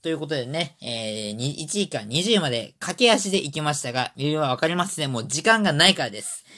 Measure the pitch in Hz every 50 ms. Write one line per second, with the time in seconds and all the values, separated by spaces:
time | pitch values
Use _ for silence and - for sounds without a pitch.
0 | - 165 160 143 151 143 156 139 120 123 147 165 170 - - - - 120 117 113
1 | 113 110 107 110 107 104 104 110 123 143 143 - 156 - - 208 196 - - 120
2 | 104 107 123 156 185 220 233 202 160 135 120 117 104 - - - - - 165 -
3 | 254 233 220 214 196 196 190 196 - 147 139 156 151 147 147 143 - 127 120 127
4 | 123 - - - 135 147 151 156 151 131 147 - 160 160 175 180 175 190 - 160
5 | 151 139 127 117 113 - - 156 - 220 226 220 208 185 147 147 170 196 185 -
6 | 139 113 98 107 - - - - - - -